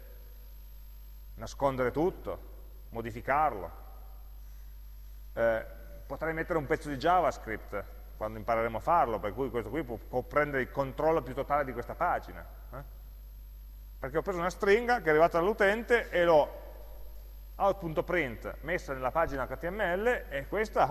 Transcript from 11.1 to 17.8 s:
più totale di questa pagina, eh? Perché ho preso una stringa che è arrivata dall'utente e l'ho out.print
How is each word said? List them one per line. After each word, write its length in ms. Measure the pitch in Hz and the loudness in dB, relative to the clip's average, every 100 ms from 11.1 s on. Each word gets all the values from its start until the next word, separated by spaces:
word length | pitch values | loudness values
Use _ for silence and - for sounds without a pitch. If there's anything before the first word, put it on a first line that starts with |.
| 160 | 2
più 140 | 147 | 0
totale 300 | 131 131 147 | -4 0 0
di 80 | 135 | 0
questa 220 | 120 - | -4 -6
pagina, 520 | 107 175 165 - 90 - - - | -2 0 0 -4 -12 -12 -14 -14
eh? 100 | 123 139 - - - - - - - - - - - | -14 -14 -14 -14 -14 -14 -14 -14 -14 -14 -14 -14 -8
Perché 180 | 135 151 | -2 -2
ho 60 | |
preso 160 | 151 180 | 0 0
una 100 | 175 | -2
stringa 520 | 180 196 208 240 240 | 2 6 6 6 4
che 60 | 165 | 6
è 40 | |
arrivata 280 | 151 165 170 | 8 8 6
dall'utente 720 | 175 214 196 220 233 233 - | 2 6 4 4 4 4 4
e 160 | 175 | 4
l'ho 400 | 170 156 135 - - - - - - - - - - - | 8 8 8 0 -12 -12 -12 -12 -12 -12 -14 -14 -12 2
out.print 1040 | 196 190 | 2 2